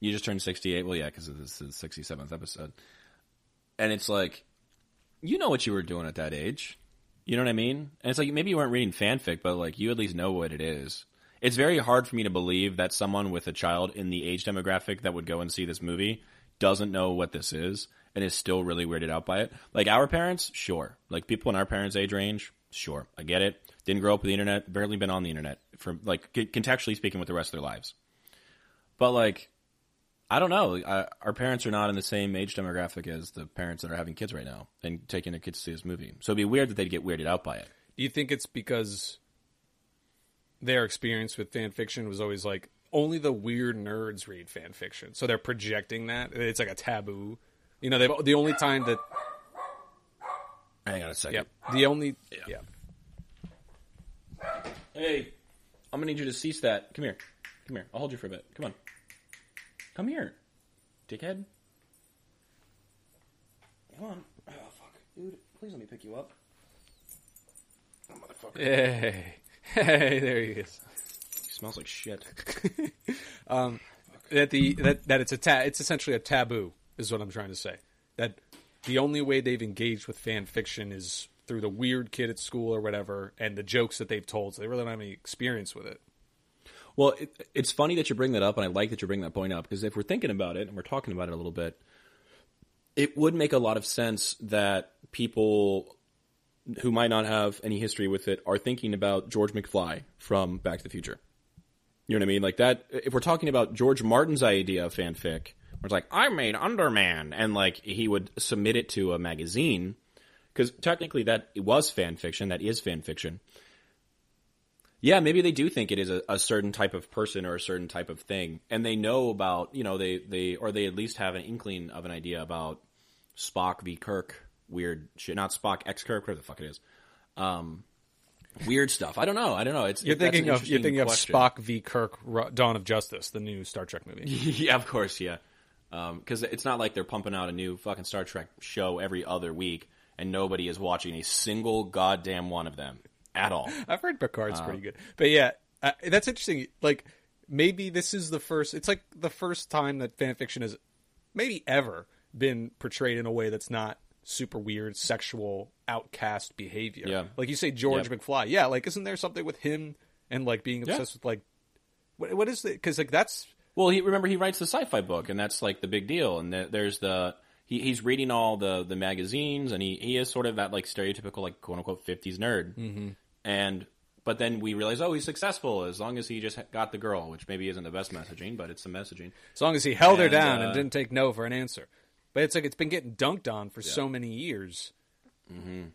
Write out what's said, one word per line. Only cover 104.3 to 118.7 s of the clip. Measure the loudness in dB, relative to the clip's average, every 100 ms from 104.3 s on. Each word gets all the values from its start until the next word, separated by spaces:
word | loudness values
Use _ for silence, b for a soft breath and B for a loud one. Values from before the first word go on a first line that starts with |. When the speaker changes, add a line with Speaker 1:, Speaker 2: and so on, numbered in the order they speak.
| 6
Speaker 1:
idea | 6 6 4 0
of | 0
fanfic, | -2 -4 -2 -4 -4 -8 -18 B B
where | 0
it's |
like, | 0 2
"I | 4 4
made | 4 0
Underman," | 0 0 2 4 6 6 2 -4
and, | 0 2
like, | 4 2 2
he | -6 -2 2
would | 2 0 -4
submit | -2 2 4 2
it | 0
to | 0 0
a | 0
magazine, | -2 -4 -4 0 2 2 -2 -8 b b b b b
'cause | 0 0 2
technically | 0 0 0 0
that | 4 2 0
it | -2
was | 6 6 6
fan | 0 0 -2
fiction, | -6 -2 -2
that | 0
is | -2 -2
fan | -2 -4
fiction. | -6 -6 -6 -8 _ b b b b b _ _ _ _ _ _ _ _ _ 0
Yeah, | 6 8
maybe | 8 6
they | 6
do | 4 2
think | 2 0
it | 0
is | 2
a, | -2 0
a | 0
certain | 2 2 0
type | 0 0
of | 0 -6
person | -4 -2 -2 -4
or |
a | -6
certain | -4 -4 -6
type | -8 -8
of | -12
thing, | -6 -4 -4 -8
and | -4